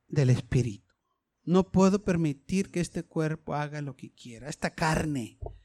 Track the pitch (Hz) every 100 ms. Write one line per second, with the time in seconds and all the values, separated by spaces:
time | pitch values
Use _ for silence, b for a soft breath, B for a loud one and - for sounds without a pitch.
0 | _ 147 131 127 - 135 120 101 _ _
1 | _ _ _ _ - 180 185 185 190 202
2 | 202 170 156 139 - 190 196 175 160 175
3 | - 160 156 160 - 147 147 147 143 123
4 | - - 123 113 135 - 165 - 165 160
5 | 160 139 110 - - B